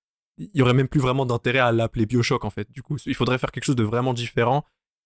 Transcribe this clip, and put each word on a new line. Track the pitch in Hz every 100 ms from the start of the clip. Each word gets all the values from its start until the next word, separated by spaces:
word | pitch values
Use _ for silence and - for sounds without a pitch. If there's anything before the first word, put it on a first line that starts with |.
| _ _ _ -
il | -
y | 143
aurait | 123 127
même | 131
plus | 151
vraiment | 127 135 123
d'intérêt | 117 123 131
à | 123
l'appeler | 113 113 120 107
BioShock, | 120 117 127 107
en |
fait. | - 104
Du | -
coup, | - 143 -
il | 131
faudrait | 120 127
faire | -
quelque | - -
chose | 123
de |
vraiment | 107 117 127
différent, | 120 117 - 120 143 - _ _ _